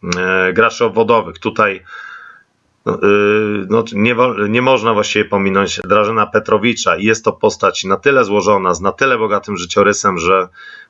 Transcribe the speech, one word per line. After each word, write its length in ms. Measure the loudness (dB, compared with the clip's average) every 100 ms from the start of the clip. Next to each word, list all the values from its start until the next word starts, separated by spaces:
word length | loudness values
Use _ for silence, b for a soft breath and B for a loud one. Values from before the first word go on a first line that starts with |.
| -8 -4
e, 360 | -2 0 0
graczy 320 | 2 2 2 0
obwodowych, 540 | 0 2 0 -2 -8
tutaj, 440 | -6 0 0 -2 -12 B B B B B B _ _ _ -8
no, 180 | -2
y, 640 | 0 2 2 2 0 -4 -2
no, 140 | -2 -2
nie 220 | -2 0 2
wo-, 320 | 0 0 -2
nie 140 | 0
można 320 | 2 2 2
właściwie 320 | 0 0 -2 0
pominąć 560 | 0 0 0 0 -4
Drażena 440 | 0 2 2 0 0
Petrowicza 680 | 0 0 0 0 0 -2 0
i 80 |
jest 220 | 0 0 -2
to 60 |
postać 520 | 0 -2 0 -2 -2
na 140 | -2 -2
tyle 260 | 2 2
złożona, 500 | 2 0 2 2 0
z 80 | -2
na 100 | -2
tyle 260 | -2 0 0
bogatym 400 | 0 -2 -4 -8
życiorysem, 600 | -4 2 2 2 0 0
że 300 | 2 2 0 B B B